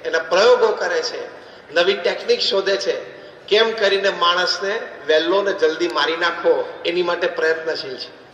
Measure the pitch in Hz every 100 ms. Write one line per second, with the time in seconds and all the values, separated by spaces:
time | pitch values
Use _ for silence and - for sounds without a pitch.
0 | - 160 - 180 233 247 220 202 185 170
1 | 156 - - - - - - 156 180 202
2 | 202 185 - 233 - 196 185 196 - 135
3 | - - - - - 208 226 220 202 196
4 | 196 175 175 180 175 - 196 226 - -
5 | - 156 165 190 202 - 156 160 175 151
6 | 147 165 175 170 170 147 123 - 170 175
7 | 175 175 175 - 160 160 160 147 139 127
8 | - - -